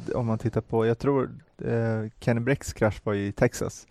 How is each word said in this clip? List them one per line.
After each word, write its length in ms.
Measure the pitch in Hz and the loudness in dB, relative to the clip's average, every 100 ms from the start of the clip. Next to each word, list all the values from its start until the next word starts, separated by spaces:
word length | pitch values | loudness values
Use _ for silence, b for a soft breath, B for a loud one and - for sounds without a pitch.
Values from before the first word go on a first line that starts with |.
| - - | -2 -2
om 100 | 117 | 0
man 120 | 113 | 0
tittar 240 | 117 113 | 0 -2
på, 240 | - 113 113 | 0 2 2
jag 140 | 117 | 2
tror, 300 | 131 139 123 120 - - - | 2 2 0 -6 -20 -8 -2
eh, 440 | 117 113 110 110 - | 0 0 -2 -4 -6
Kenny 200 | - 117 | -2 0
Brecks 320 | 117 139 - | 2 -2 -2
krasch 280 | - 107 - | 0 0 0
var 100 | - | -2
ju 140 | 101 101 | -2 0
i 40 | |
Texas. 560 | - 123 - 92 - - | 2 2 2 -6 -8 -16